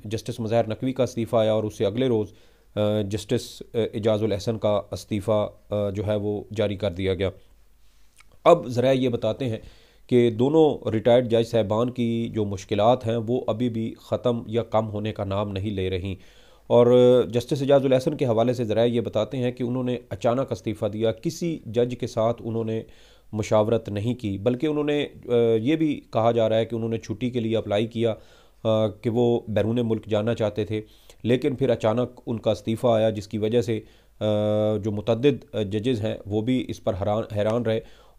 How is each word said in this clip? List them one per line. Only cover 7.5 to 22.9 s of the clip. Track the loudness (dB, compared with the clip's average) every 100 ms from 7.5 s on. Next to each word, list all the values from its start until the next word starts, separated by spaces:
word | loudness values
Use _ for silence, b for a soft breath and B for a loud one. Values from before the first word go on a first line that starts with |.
| _ _ _ -20 _ -20 -20 -20 0 4
अब | 4 4
ज़रा | 0 2
ये | 2 2
बताते | 0 -2 -2 -4
हैं | -6 b b b b 0
कि | 4 4
दोनों | 4 4 6 4 2 -2
रिटायर्ड | 0 4 4 4
जज | 2 2
साहबान | 0 2 0 0
की | -2 -2 -2 -2
जो | -2 -2
मुश्किलात | -4 -4 2 4 4 0
हैं | -4
वो | -2 -2 -2
अभी | -2 -2
भी | -4 -6 -8 -6
ख़त्म | -2 0 -2 -2
या | -4
कम | -2 -2 -2
होने | -4 -6
का | -4 -4
नाम | -2 -2
नहीं | -4 -4
ले | -2 -2
रहीं। | -2 -4 -8 b b b b 2
और | 6 8 8 8 6 4
जस्टिस | -2 -2 -2
एजाजुल | 4 4 4
एहसन | 2 2
के | -2 0
हवाले | 2 2
से | 0 0
ज़रा | 2
ये | 2 2
बताते | -2 -2 -2 -2
हैं | -4
कि | -4
उन्होंने | -4 -4 -4 -6 -8
अचानक | -4 0 0 -2
इस्तीफ़ा | -6 -6 -4 -4
दिया, | -2 -2
किसी | -2 -6 -6 -6 -6 -4
जज | 0 0 -2
के | -6
साथ | 0 0 -2
उन्होंने | -4 -4 -4 -6 -8